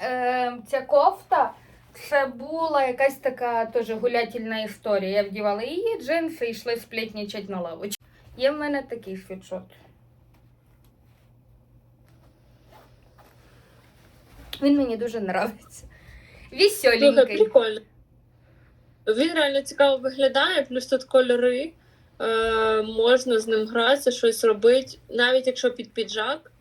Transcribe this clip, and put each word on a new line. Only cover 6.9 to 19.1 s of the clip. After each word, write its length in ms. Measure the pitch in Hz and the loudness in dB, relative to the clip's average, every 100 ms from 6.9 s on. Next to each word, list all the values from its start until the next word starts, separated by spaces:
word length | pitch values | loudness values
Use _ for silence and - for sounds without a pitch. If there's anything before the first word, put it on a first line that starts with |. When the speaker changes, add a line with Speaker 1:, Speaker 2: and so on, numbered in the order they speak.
| 226 220 214 208 220 190 | -10 -8 -8 -10 -10 -10
Speaker 1:
на 120 | 185 | -8
лавочці. 380 | 170 165 202 - - _ - - | -8 -10 -12 -12 -16 _ -20 -2
Є 140 | 262 | -2
в 80 | 302 | 0
мене 240 | 294 277 | -4 -4
такий 340 | 262 226 196 190 | -6 -12 -12 -14
світшот. 460 | - 190 - 185 - - - _ _ _ _ _ _ _ _ _ _ _ _ _ _ _ _ _ _ _ _ _ _ _ _ _ _ _ _ - - _ _ _ - _ _ - _ - _ _ - - _ - - - | -14 -16 -12 -14 -14 -20 -20 _ _ _ _ _ _ _ _ _ _ _ _ _ _ _ _ _ _ _ _ _ _ _ _ _ _ _ _ -20 -20 _ _ _ -20 _ _ -20 _ -20 _ _ -20 -20 _ -20 -18 0
Він 140 | 277 285 | 4 4
мені 200 | 254 226 | 2 -2
дуже 220 | 233 226 | -4 -4
нравиться. 640 | 196 185 220 - - - - - - - - - - | -2 -2 -2 -6 -20 -20 -20 -20 -20 -20 -20 -20 -16
Speaker 2:
Слухай, 500 | 262 392 - 254 233 | 2 4 4 2 6
Speaker 1:
Весёленький. 360 | 285 262 247 208 | 6 6 4 4
Speaker 2:
прикольно. 440 | 220 269 226 214 - _ _ _ _ _ _ _ _ _ _ _ | 2 2 0 -4 -14 _ _ _ _ _ _ _ _ _ _ _
Він 280 | - | -2